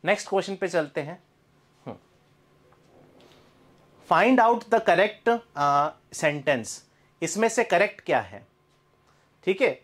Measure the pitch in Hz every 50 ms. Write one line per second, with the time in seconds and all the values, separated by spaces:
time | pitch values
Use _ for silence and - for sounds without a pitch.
0 | - 165 208 - - - 196 190 175 196 196 180 196 180 175 170 151 143 _ 160
1 | 143 147 175 - _ _ _ _ _ _ _ _ _ _ _ _ _ - 110 -
2 | _ _ _ _ _ _ _ _ _ _ _ _ _ _ _ _ _ _ _ _
3 | _ _ _ _ - _ _ _ _ _ _ _ _ _ _ _ _ _ _ _
4 | _ - 175 165 196 240 262 247 226 233 240 226 - - 233 226 226 - 226 226
5 | 202 208 - - _ 233 233 233 - _ _ 143 143 143 143 143 147 156 - _
6 | _ _ - - 165 151 147 147 135 151 139 120 110 - - - _ _ _ _
7 | _ _ _ _ 165 156 - 202 220 226 226 247 226 - 185 175 202 208 - -
8 | _ - 151 123 107 90 101 98 - _ _ _ _ _ _ _ _ _ _ _
9 | _ _ _ _ _ _ _ _ _ 175 196 190 - - - -